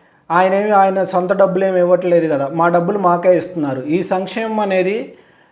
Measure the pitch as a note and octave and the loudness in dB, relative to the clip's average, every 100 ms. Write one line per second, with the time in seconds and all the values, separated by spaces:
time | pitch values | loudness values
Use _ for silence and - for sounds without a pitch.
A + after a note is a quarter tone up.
0 | _ _ - E3 F#3+ G3 G#3 G3+ G3 F#3+ | _ _ -4 0 2 0 2 2 2 2
1 | F3+ F#3 F3+ F#3+ G3 F3+ F#3+ F#3 F3 F3+ | -2 -2 -2 2 2 2 0 2 2 2
2 | F3+ E3+ E3 C#3+ C#3 E3 E3+ F3 E3+ G#3 | 2 2 2 0 -2 0 2 2 0 0
3 | F3+ F3 F#3 F3 - F3 C#3+ C3 C#3 E3+ | 0 2 2 2 0 -6 -6 -6 -4 -4
4 | - F#3 F#3+ - A3+ G#3+ G#3 F#3 F#3 G#3+ | -2 -4 -4 -6 -6 -4 -2 0 -2 -4
5 | C4+ - _ _ _ | -8 -16 _ _ _